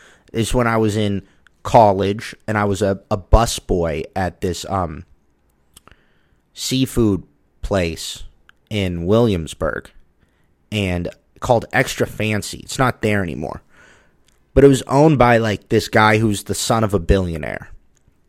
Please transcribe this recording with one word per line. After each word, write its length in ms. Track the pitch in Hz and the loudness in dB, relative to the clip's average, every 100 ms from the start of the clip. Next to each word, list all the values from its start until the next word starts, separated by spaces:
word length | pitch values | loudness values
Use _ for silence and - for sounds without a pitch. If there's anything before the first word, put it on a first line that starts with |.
| _ _ _ | _ _ _
It's 220 | - 107 127 | -6 -2 0
when 100 | 117 | 0
I 120 | 113 | 0
was 180 | 110 107 | 0 0
in 260 | 104 98 - _ _ _ | -2 -4 -8 _ _ _
college, 720 | - 123 107 95 98 107 - - - | 2 6 6 4 -2 -4 -10 -12 -6
and 100 | 107 | -2
I 80 | 104 | -2
was 160 | 98 | 0
a, 200 | 98 98 - | 0 -2 -6
a 60 | 98 | -8
busboy 880 | - 110 117 - - 95 82 73 - 95 | 2 4 4 -2 -4 -2 -2 -4 -6 -6
at 260 | 90 - | -6 -4
this, 240 | 92 85 - | -6 -6 -6
um, 400 | 95 85 76 - _ _ _ _ _ _ _ _ _ _ _ _ _ _ - | -6 -6 -8 -18 _ _ _ _ _ _ _ _ _ _ _ _ _ _ -12
seafood 640 | - 131 127 120 110 92 - _ _ _ | -4 -2 0 0 0 0 -6 _ _ _
place 600 | - 101 85 80 - - - _ _ _ - | -4 -2 -2 -6 -12 -14 -18 _ _ _ -8
in 340 | 104 92 87 85 | -4 -4 -4 0
Williamsburg 840 | 110 120 90 76 - 78 - - - _ _ _ _ _ _ _ | 2 2 0 -6 -6 -6 -6 -10 -20 _ _ _ _ _ _ _
and 360 | 107 95 87 85 - _ _ | -4 -2 -4 -6 -12 _ _
called 260 | - 113 - | -2 0 0
Extra 360 | 127 131 - - | -2 -2 -4 -6
Fancy. 500 | - 107 107 - - | -4 -4 -4 -6 -12
It's 220 | - - | -8 -2
not 240 | 127 - | -2 -2
there 180 | 107 104 | -2 -2
anymore. 400 | 87 65 76 - - _ _ _ _ _ _ _ _ 131 | -2 -6 -10 -12 -18 _ _ _ _ _ _ _ _ 6
But 80 | |
it 40 | 139 | 6
was 140 | 127 - | 6 2
owned 320 | 131 160 135 | 4 4 4
by, 180 | 120 117 | 4 4
like, 320 | 113 98 - | 2 -4 0
this 180 | 113 - | 0 2
guy 300 | 113 107 110 | 2 4 4
who's 280 | 110 101 - | 2 -2 -6
the 100 | 101 | -6
son 280 | - 113 | -2 0
of 120 | 107 98 | 0 0
a 40 | |
billionaire. 680 | 85 98 92 80 64 50 - - _ _ _ _ | 2 2 0 -6 -8 -12 -14 -20 _ _ _ _